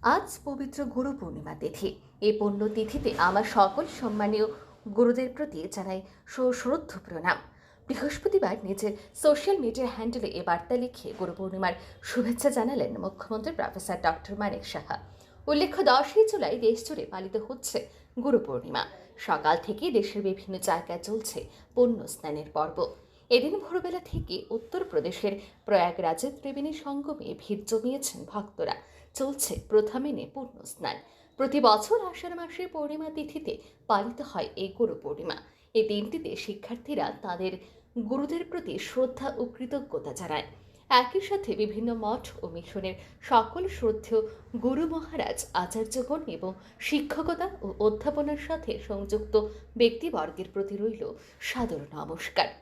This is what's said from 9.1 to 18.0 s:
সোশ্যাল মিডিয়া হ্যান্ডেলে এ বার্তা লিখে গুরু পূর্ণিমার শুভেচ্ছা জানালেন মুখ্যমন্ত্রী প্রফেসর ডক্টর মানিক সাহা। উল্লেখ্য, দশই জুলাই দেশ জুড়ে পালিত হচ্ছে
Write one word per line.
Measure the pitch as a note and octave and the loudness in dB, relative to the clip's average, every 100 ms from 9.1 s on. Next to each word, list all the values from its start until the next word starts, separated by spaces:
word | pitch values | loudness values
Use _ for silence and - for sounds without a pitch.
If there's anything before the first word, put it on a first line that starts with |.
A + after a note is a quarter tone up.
সোশ্যাল | - D4+ D4 G4 F#4+ | 2 6 6 4 2
মিডিয়া | A#3+ A3+ B3 A3 | 2 0 -4 -2
হ্যান্ডেলে | A3+ A#3 G#3 | -4 -2 -4
এ | - | -4
বার্তা | F3 E3+ - B3 | 0 0 2 -2
লিখে | B3 - - - | -2 -6 -12 -6
গুরু | F3+ | -6
পূর্ণিমার | E3+ F#3+ F#3+ F#3+ - - - | -4 -6 0 -2 -2 -10 -16
শুভেচ্ছা | - A#3+ A3+ A#3+ C#4+ | -4 0 0 2 2
জানালেন | C#4+ B3 C4+ - A3 | 2 0 0 -2 -2
মুখ্যমন্ত্রী | F#3 - - A3 A3 | -6 -8 -6 -4 -4
প্রফেসর | E4 - F#3+ F3+ F3 | -4 -4 -6 -6 0
ডক্টর | E3 E3 - G3+ | 0 0 -6 -4
মানিক | G#3 - - | -4 -4 -8
সাহা। | D#3 - - - - - - - | -10 -6 -8 -8 -20 -20 -10 2
উল্লেখ্য, | D4 D4 - | 4 4 4
দশই | - B3+ D4 G#4+ A4 | 8 8 8 6 6
জুলাই | G4+ D#3+ A#3 | 6 0 4
দেশ | A3+ A#3 - | 4 4 -2
জুড়ে | C#4 | -6
পালিত | - F#3+ F#3+ G#3+ | -6 -8 -6 -6
হচ্ছে | G#3+ C4 - - - - | -6 -8 -4 -4 -6 -16